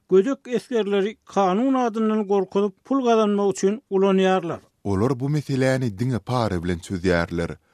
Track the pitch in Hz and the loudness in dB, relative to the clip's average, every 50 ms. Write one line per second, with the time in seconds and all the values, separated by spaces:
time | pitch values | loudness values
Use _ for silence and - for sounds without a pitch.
0 | _ - 180 190 196 277 262 - - 247 247 202 - - 247 220 196 202 202 202 | _ 2 4 4 4 4 0 -6 -6 -6 -6 -6 -4 -4 -4 -2 -2 0 0 0
1 | 190 220 202 _ _ - - 196 196 180 185 214 254 277 262 254 247 233 202 226 | -2 -2 -4 _ _ -4 0 0 2 2 2 0 0 0 0 0 0 -2 -2 -2
2 | 220 214 214 220 208 190 202 196 185 - - 202 208 202 - _ _ - 269 277 | -2 0 0 0 0 0 0 -2 -2 -2 -2 -2 -2 -2 -4 _ _ -4 -2 0
3 | 247 233 226 220 214 208 208 202 202 196 190 - 190 190 214 - - - 196 190 | 2 2 2 2 2 2 2 0 0 0 0 0 0 0 0 -2 -4 -2 0 2
4 | 196 196 190 190 190 185 190 190 170 165 127 - - _ _ _ - 101 98 95 | 2 4 4 4 4 2 2 0 -2 -4 -8 -10 -12 _ _ _ -4 -2 0 2
5 | 113 135 139 117 135 139 151 147 - - 139 127 131 131 131 131 131 117 98 95 | 2 2 0 -2 -2 -2 -2 -2 -2 -2 0 0 2 2 2 0 -2 -4 -4 -4
6 | 123 131 123 101 - - 123 123 113 98 92 87 85 90 90 82 - - 101 87 | -4 -2 -2 -4 -4 -2 -2 0 0 0 -2 -2 -2 -4 -4 -4 -6 -8 -6 -2
7 | 87 90 87 85 85 82 85 85 85 78 71 - _ _ | 0 2 2 2 0 -2 -4 -4 -4 -6 -8 -12 _ _